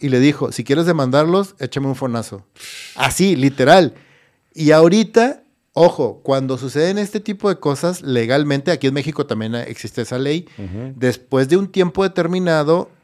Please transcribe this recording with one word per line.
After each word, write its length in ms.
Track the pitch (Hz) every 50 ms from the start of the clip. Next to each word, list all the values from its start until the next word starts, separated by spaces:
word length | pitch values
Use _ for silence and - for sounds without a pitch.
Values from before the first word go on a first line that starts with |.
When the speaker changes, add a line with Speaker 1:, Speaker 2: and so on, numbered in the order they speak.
| 156
Speaker 1:
y 60 | 139
le 100 | 127 123
dijo, 320 | 135 147 143 - 135 -
"Si 120 | - - 123
quieres 220 | - 143 160 165
demandarlos, 680 | 175 170 151 135 127 127 147 156 165 180 196 196 190 - -
échame 280 | 135 123 - 143 139 139
un 80 | 127
fonazo". 500 | - 139 123 117 117 107 - 104 95 - _ _ - - - - - - - -
Así, 400 | - 135 131 - - 185 202 175
literal. 580 | 131 131 139 139 - 127 139 175 190 170 123 - - _ _ _ _ _ _ _ _ _ _ _
Y 180 | 156 156 147
ahorita, 720 | 156 156 165 170 190 220 214 220 - 226 233 269 294 - _ _ _ _ _ _ _
ojo, 480 | - 170 170 - - 135 107 87 - -
cuando 340 | - 135 135 131 131 131 117
suceden 400 | 135 131 127 147 165 180 196 208
este 220 | 208 196 - 214
tipo 280 | 208 - 202 196 - 202
de 100 | 175 -
cosas, 420 | - 147 139 131 - 175 180 180
legalmente, 720 | - 139 127 120 113 113 135 147 151 147 139 143 135 180
aquí 160 | 170 127 139 135
en 60 | 135
México 320 | 147 123 156 147 - 143
también 300 | - 113 110 110 110 117
existe 460 | 120 120 - 110 - - 110 - 131
esa 160 | 113 - 127 127
ley, 280 | 139 143 156 175 165 - _ -
Speaker 2:
Ujú. 360 | 101 90 92 110 123 135 135
Speaker 1:
después 520 | 120 127 127 123 - - _ 135 131 135 135
de 100 | 170 196
un 100 | 196 190
tiempo 340 | - 190 180 175 - 190 196
determinado 840 | 190 185 190 165 170 180 185 185 175 160 156 147 151 165 180 - - _ _